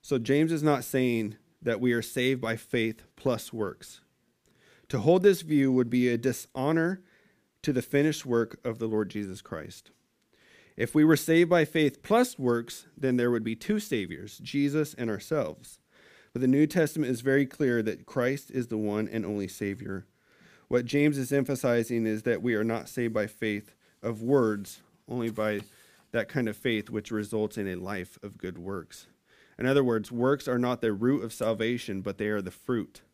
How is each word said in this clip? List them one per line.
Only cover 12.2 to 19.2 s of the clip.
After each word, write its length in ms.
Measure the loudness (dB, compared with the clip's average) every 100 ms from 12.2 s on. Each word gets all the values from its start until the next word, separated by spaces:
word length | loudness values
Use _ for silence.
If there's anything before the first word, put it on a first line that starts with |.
| 2 0
works, 480 | 0 0 -2 -14 -18 -4
then 220 | 0 2
there 140 | 2
would 120 | 0
be 120 | -2 -6
two 240 | -2 -4
saviors, 580 | -2 -4 -4 -10 -12 -16
Jesus 560 | -6 -2 0 0 -4
and 160 | -4 -6
ourselves. 680 | -6 -4 -4 -4 -8 -18 -20 _ _ -20 -20 _
But 80 | 0
the 40 | 4
New 200 | 6 6
Testament 440 | 4 2 2 -2
is 100 | 0
very 260 | 4 4 2
clear 340 | 0 0 2
that 240 | 0 -6 -6
Christ 460 | -2 0 -2 -4
is 160 | -6 -4
the 100 | -2
one 300 | -2 -2 -2
and 180 | -4